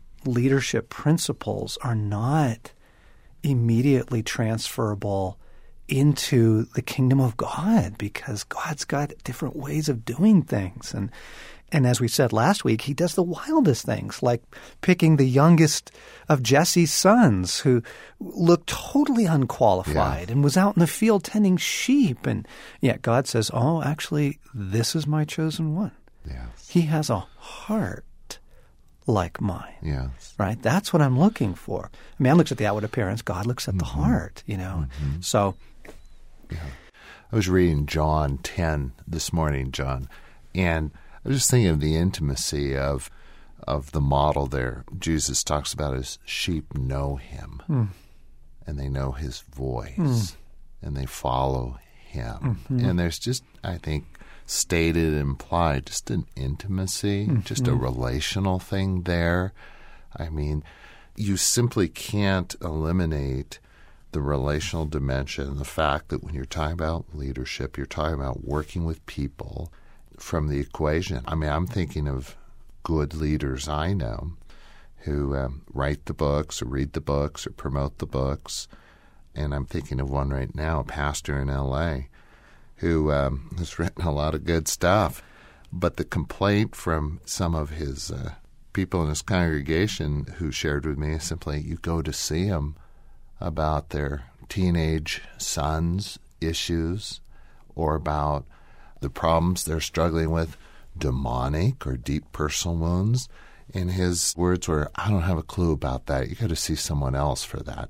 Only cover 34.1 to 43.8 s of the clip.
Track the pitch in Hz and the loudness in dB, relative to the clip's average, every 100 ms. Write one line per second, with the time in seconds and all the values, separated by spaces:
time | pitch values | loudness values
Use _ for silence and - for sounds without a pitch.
34.1 | 247 82 - - 98 92 85 69 67 73 | 4 0 -12 -6 -6 -4 -4 -4 -4 -4
35.1 | 76 90 113 98 92 - - - - - | -4 0 2 2 -2 -12 -20 -20 -20 -20
36.1 | - - - - 82 76 69 - - - | -20 -20 -20 -12 -10 -10 -14 -20 -20 -20
37.1 | - - 110 92 92 90 76 73 80 78 | -20 -4 0 4 6 6 4 2 0 2
38.1 | 76 73 69 - - 82 76 65 - - | 2 2 -2 -6 -2 0 0 -2 -8 -8
39.1 | 82 - 82 78 71 65 65 67 65 65 | -6 -2 0 0 0 -2 -4 -4 -4 -6
40.1 | - - - - 90 90 80 78 - - | -12 -20 -20 -8 0 2 2 0 -6 -20
41.1 | - - 135 - 127 101 80 76 78 87 | -10 -2 0 4 6 6 4 4 2 2
42.1 | - 73 67 - 73 69 67 69 69 - | 0 -2 -2 -2 -2 -2 0 0 -2 -6
43.1 | - - - - - - 71 | -16 -20 -20 -20 -12 -4 -4